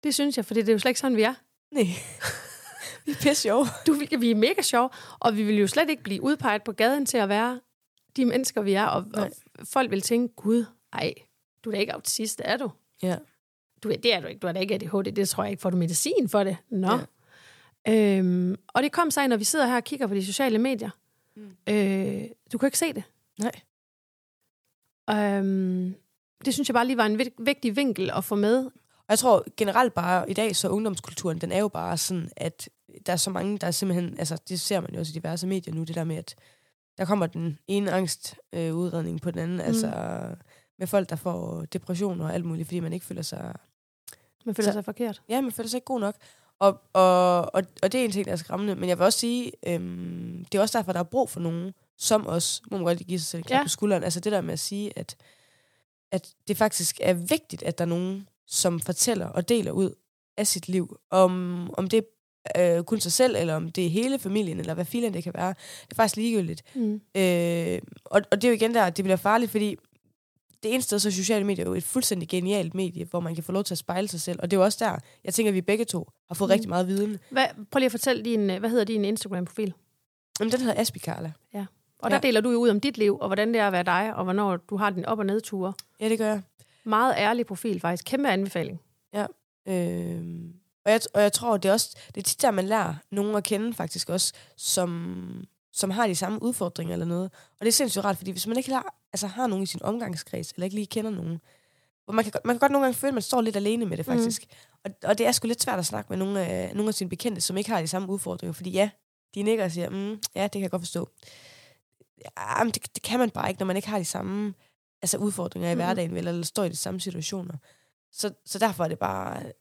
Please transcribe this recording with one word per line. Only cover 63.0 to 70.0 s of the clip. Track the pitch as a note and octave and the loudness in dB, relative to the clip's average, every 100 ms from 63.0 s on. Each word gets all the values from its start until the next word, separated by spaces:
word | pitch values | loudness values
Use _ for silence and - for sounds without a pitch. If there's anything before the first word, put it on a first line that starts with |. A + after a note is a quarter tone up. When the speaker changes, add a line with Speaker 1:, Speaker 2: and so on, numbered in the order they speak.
Speaker 2:
sig | F3 | 0
selv, | - B3+ G#3 | 4 4 4
eller | E3+ | 0
om | D#3 E3 | 0 -2
det | E3 F3+ | 0 0
er | |
hele | E3+ B3 C4+ | 2 0 0
familien, | G3 G3+ G3 D#3 | 0 0 0 -2
eller | - | -4
hvad | D#3+ | -4
filan | F3+ A#3+ A#3 | -4 -2 -2
det | F3+ | -4
kan | E3 | -6
være. | - F3+ F#3+ - - | -4 -4 -4 -12 -18
Det | - | -16
er | |
faktisk | - A3 - | 2 2 2
ligegyldigt. | A3+ A3+ E3+ D#3+ - | 0 0 0 -6 -10
Speaker 1:
Mm. | C4+ A3 G#3+ _ G3 | -2 -2 -2 _ 2
Speaker 2:
Øh, | F#3+ F3 E3+ E3+ E3 F2+ - - | 4 4 2 0 -2 -4 -6 -20
og, | - G3+ G3 | 2 2 4
og | G#3 | 2
det | |
er | A#3+ | 4
jo | |
igen | A3+ A3+ | 4 4
der, | A#3 F#3+ | 4 2
det | E3+ | 2
bliver | F#3+ F#3 | 2 2
farligt, | G3+ A3 A#3+ | 4 2 2
fordi | A3 G#3 F#3+ _ _ | 0 -2 -4 _ _